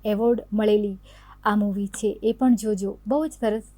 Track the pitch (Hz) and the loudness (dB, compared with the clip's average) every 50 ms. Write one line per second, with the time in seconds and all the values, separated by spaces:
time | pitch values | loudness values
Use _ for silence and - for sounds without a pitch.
0 | - 208 214 202 226 233 240 220 - - 208 214 214 214 208 208 208 202 190 190 | -2 -2 -2 0 2 2 0 0 -2 -4 -2 0 2 4 4 2 2 -2 -6 -8
1 | - - - - - - - - - 220 208 214 208 202 190 202 202 196 - - | -14 -20 -20 -20 -20 -20 -20 -4 -2 0 2 2 2 0 -2 -4 -6 -6 -6 -4
2 | - 208 - - - 220 226 - 262 254 240 196 208 214 214 185 196 196 208 - | -4 -4 -4 0 -2 -2 0 2 4 4 4 4 2 -2 -2 -2 -2 -6 -6 -8
3 | - 208 262 294 311 311 - - 240 220 214 226 220 - - | -4 -2 0 0 0 -2 -6 -4 -2 -2 -2 -2 -6 -10 -20